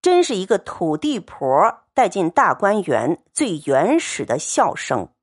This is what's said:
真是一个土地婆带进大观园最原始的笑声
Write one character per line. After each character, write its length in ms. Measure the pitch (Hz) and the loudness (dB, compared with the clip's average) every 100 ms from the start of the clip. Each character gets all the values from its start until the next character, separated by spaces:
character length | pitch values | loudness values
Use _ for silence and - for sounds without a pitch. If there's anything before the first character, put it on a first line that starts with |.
真 220 | 359 359 | 4 2
是 120 | 349 214 | 2 -2
一 100 | 285 | -2
个 140 | 202 | -2
土 360 | - - 165 156 | -2 -6 -4 -2
地 240 | 302 262 | -2 -6
婆 640 | - - 135 135 208 - _ | -8 -8 0 4 2 0 _
带 140 | - 226 | 0 0
进 220 | 196 170 | 0 -2
大 240 | - 226 | 2 2
观 280 | 139 196 214 | 2 0 0
园 400 | 175 113 120 165 _ | 0 -2 0 -4 _
最 240 | - 269 160 147 | -4 -4 -4 0
原 340 | 135 175 320 | 2 2 0
始 240 | - - | -2 -8
的 140 | - 127 | -4 -4
笑 380 | - - 202 - | -4 0 0 -2
声 340 | - 127 92 _ | -4 -4 -6 _